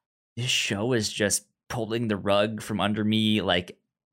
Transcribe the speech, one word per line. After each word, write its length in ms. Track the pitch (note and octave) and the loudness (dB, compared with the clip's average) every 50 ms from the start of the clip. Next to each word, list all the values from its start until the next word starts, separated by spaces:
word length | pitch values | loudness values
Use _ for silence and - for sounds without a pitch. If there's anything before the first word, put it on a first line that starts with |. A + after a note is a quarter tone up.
| _ _ _ _ _ _ _ | _ _ _ _ _ _ _
"This 140 | - A#2+ B2+ | -6 -4 -2
show 420 | - - - - A2 G2 G#2+ B2 C3 | 0 0 0 -2 -2 -2 0 0 0
is 200 | A#2 G#2 - - | 0 0 -2 -2
just 340 | - G#2+ G2+ F#2 - - _ _ _ _ _ | 0 0 0 0 -2 -4 _ _ _ _ _
pulling 400 | - A#2+ A2+ G#2 A2+ A#2 A#2+ A2 | -6 -6 -4 -4 -2 -2 0 0
the 80 | G#2+ | -2
rug 440 | F#2+ - G2+ G2 G2+ G#2 A2 A2+ G#2 - | -2 0 2 2 2 2 2 -2 -6 -8
from 180 | - A2+ G2 | -6 -2 0
under 240 | F2 G2+ G#2+ G#2+ G#2+ | 0 0 0 0 2
me, 360 | G#2+ A2 A2 A2 G#2+ G#2+ G#2+ E2+ | 2 2 4 4 4 2 2 2
like, 360 | F#2+ F2+ F2+ F2+ - - - _ _ _ _ _ _ | 2 2 0 0 -4 -12 -20 _ _ _ _ _ _